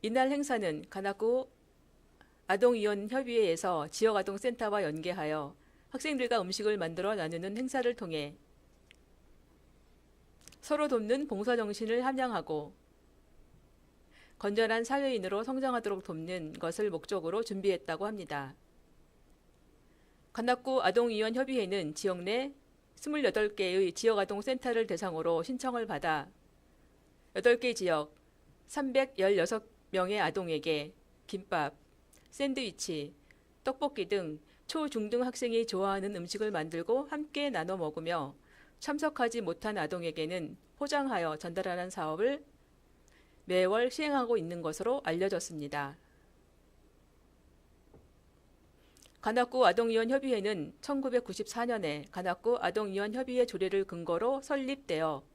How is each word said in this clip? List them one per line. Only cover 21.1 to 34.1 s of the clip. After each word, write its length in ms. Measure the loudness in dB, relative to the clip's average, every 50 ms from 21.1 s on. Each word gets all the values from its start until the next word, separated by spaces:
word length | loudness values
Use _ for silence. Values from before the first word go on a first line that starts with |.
| 2 2 0 0 2 0 0 0 2 0 0 0 0 -2 -2 -4 -6
지역 260 | -2 -2 -2 -2 0
내 320 | -2 -2 -2 -2 -2 -4 -8 -14 _ _ _ _ _ _ _
스물여덟 600 | -12 -6 -4 -2 2 2 2 4 4 2 2 0
개의 380 | 0 0 2 4 4 4 2 2
지역아동센터를 920 | 2 2 4 4 4 2 0 -2 -4 -2 -2 -2 -2 0 0 0 0 0
대상으로 560 | 0 -2 -2 -2 -4 -2 0 2 2 2 2
신청을 460 | 0 -2 -6 -4 -4 -2 -2 -2 -4
받아 420 | -2 -4 -2 0 0 0 0 -2 -8 -16 _ _ _ _ _ _ _ _ _ _ -20 _ _ _ _ _ _ _ _ _
여덟 240 | 2 6 6 6 6
개 140 | 4 0 0
지역 420 | 0 0 2 2 2 0 -4 -10 _ _ _ _ _ _ -20 -20 _ _
삼백열여섯 1080 | -8 -4 -2 -2 2 4 2 2 2 0 2 4 4 6 4 4 2 0 -4 -4 -8 -20 _ _ _
명의 280 | 0 0 0 2 2 0
아동에게 720 | 0 0 0 -2 -2 -2 -2 -2 0 0 0 0 -2 -6 -12 -20 -20 _ _ _ _
김밥, 460 | -10 -10 -10 -6 -2 0 0 0 -2 -4 -10 -20 _ -20 _ _ _ -20 -20 _ _
샌드위치, 840 | -4 -2 -2 0 0 -2 -4 -6 -6 -8 -6 -6 -4 -6 -6 -8 -12 -20 -20 -20 -20 _ _ _ _ _ _
떡볶이 440 | -6 -4 -2 -2 -4 -2 -4 -2
등 320 | 0